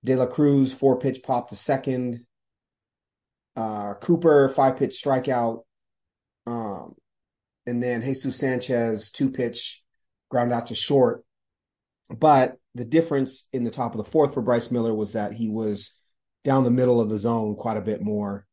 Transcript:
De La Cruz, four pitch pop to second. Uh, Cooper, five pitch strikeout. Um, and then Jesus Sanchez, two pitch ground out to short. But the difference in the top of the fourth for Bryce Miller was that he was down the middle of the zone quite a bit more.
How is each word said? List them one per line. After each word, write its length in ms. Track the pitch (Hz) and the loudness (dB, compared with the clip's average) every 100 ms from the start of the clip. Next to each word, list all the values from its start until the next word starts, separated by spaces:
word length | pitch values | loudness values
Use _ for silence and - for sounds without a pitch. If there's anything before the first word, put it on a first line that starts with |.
De 120 | 120 131 | 2 2
La 100 | 127 | 2
Cruz, 480 | - 147 143 131 | 2 4 6 4
four 240 | - 135 131 | 4 2 4
pitch 240 | 139 131 | 0 -4
pop 260 | - 123 - | -2 -2 -2
to 80 | - | -12
second. 720 | - 135 - 127 127 117 _ _ _ _ _ _ _ _ _ _ _ _ _ - | -2 -2 -2 -4 -4 -8 _ _ _ _ _ _ _ _ _ _ _ _ _ -8
Uh, 380 | 113 107 104 | -6 -6 -8
Cooper, 560 | 98 - 170 170 147 135 | -8 0 2 6 6 6
five 260 | - 135 127 | 4 2 2
pitch 240 | - - | -4 -2
strikeout. 600 | 143 131 131 123 117 113 - _ _ _ _ _ _ _ - | -2 0 0 0 0 -4 -12 _ _ _ _ _ _ _ -10
Um, 500 | 117 110 95 58 - _ _ _ _ _ _ - | -8 -6 -10 -12 -20 _ _ _ _ _ _ -6
and 160 | 120 | -4
then 200 | 123 120 | -2 -2
Jesus 340 | 120 131 139 123 | -4 -4 -6 -4
Sanchez, 760 | 135 127 - 123 117 110 - | -2 -2 -2 0 0 -2 -6
two 200 | - 135 | -2 -2
pitch 520 | 131 120 - - - _ _ _ _ _ | 0 -4 -4 -10 -12 _ _ _ _ _
ground 220 | 123 120 | -2 0
out 140 | 117 113 | -2 -4
to 80 | |
short. 500 | 117 - 143 120 - _ _ _ _ _ _ _ _ _ | -6 0 4 4 2 _ _ _ _ _ _ _ _ _
But 480 | 113 156 143 127 - _ | 0 4 6 4 -2 _
the 100 | 123 | -12
difference 640 | 117 156 165 139 131 - - | 0 2 2 0 -2 -6 -10
in 120 | - | -6
the 60 | 120 | -6
top 240 | 123 120 | -4 -6
of 40 | 113 | -6
the 120 | 104 | -2
fourth 240 | 160 143 | 2 2
for 80 | 139 | 2
Bryce 280 | 113 120 117 | 0 0 0
Miller 220 | 123 113 | -2 0
was 200 | 107 101 | -2 -4
that 200 | 113 104 | -4 -6
he 160 | 110 113 | -4 -4
was 460 | 107 110 104 - _ _ _ _ _ | -4 -4 -6 -10 _ _ _ _ _
down 220 | - 135 | 0 2
the 60 | 127 | 4
middle 300 | 123 127 120 | 2 4 2
of 80 | 107 | 2
the 80 | 107 | -2
zone 380 | 110 117 107 | -2 -2 -2
quite 220 | 104 117 107 | -4 -4 -4
a 60 | |
bit 200 | 101 107 | -4 -4
more. 440 | 104 104 101 98 _ | -4 -4 -4 -8 _